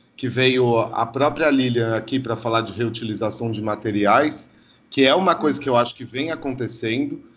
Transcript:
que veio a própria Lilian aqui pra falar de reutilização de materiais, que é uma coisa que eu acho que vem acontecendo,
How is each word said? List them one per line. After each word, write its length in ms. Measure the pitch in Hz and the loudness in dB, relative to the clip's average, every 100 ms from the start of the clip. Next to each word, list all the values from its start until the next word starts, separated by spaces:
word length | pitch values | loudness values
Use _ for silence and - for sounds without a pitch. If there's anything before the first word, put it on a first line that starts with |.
| _ - | _ -8
que 100 | 123 | -4
veio 520 | 113 131 127 120 113 | 2 2 4 4 4
a 260 | 107 101 113 | 0 -2 -2
própria 440 | 135 147 - 156 | 0 0 2 2
Lilian 440 | 135 127 117 113 110 | 4 2 2 0 -2
aqui 240 | - 135 | -2 -6
pra 160 | 117 - | -4 -4
falar 260 | 117 113 | 0 0
de 120 | 113 | -2
reutilização 800 | 95 117 113 113 104 110 - 117 | -4 -4 -4 -6 -4 -4 -4 -6
de 100 | 104 | -4
materiais, 880 | 110 104 113 101 101 120 151 - - _ _ _ - | -4 -4 -2 2 4 4 2 -4 -16 _ _ _ -8
que 160 | 135 135 | 2 4
é 80 | |
uma 220 | 165 190 165 | 6 4 2
coisa 260 | 151 127 | 0 -2
que 80 | 135 | 0
eu 80 | 120 | 0
acho 180 | 117 - | 0 -4
que 80 | |
vem 280 | 117 123 160 | -12 -8 -6
acontecendo, 920 | 160 139 127 113 - 110 120 143 - - | -6 -8 -6 -8 -6 -4 -2 -4 -6 -14